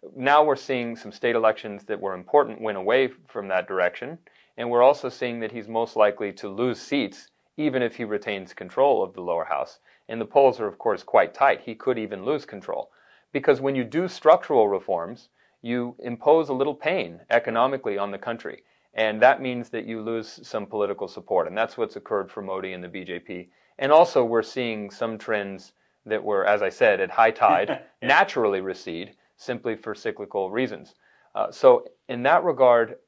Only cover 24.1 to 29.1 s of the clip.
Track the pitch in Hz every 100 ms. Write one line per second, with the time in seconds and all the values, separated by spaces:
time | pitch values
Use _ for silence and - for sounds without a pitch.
24.1 | 151 117 117 110 - 120 107 101 - 117
25.1 | 110 - 107 98 95 - _ _ _ -
26.1 | 107 - 101 98 104 98 - 117 95 95
27.1 | - 113 110 110 87 104 143 - _ -
28.1 | 151 196 - 107 98 95 92 - 82 101